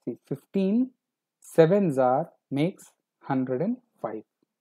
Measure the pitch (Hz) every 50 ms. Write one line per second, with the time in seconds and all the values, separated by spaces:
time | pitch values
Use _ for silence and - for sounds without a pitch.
0 | - 131 117 - _ - 147 - _ _ - 196 190 190 208 240 262 254 - _
1 | _ _ _ _ _ _ _ _ - - - - 160 160 196 208 202 165 131 131
2 | 131 123 127 139 170 - _ _ _ - 135 139 156 180 190 - - - _ _
3 | _ _ _ _ - - 139 131 131 127 127 127 165 220 247 - _ _ _ _
4 | - - - 107 - _ _ _ _ _ _ _